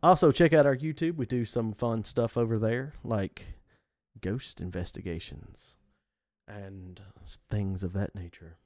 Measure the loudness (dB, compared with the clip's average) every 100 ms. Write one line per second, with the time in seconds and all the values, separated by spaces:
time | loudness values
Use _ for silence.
0 | 8 8 6 8 6 8 6 4 -2 -2
1 | -4 -2 -2 -2 -2 -2 -4 -2 -2 -2
2 | -2 -2 0 0 0 2 0 0 -6 -12
3 | -4 -2 -2 -8 -16 -18 _ _ _ _
4 | _ -10 -6 -6 -8 -10 -8 -8 -8 -10
5 | -8 -8 -10 -16 -18 -20 -20 _ _ _
6 | _ _ _ _ _ -16 -14 -16 -16 -18
7 | -20 -20 -18 -18 _ -2 0 -2 -4 -4
8 | -4 -6 -14 -16 -20 -20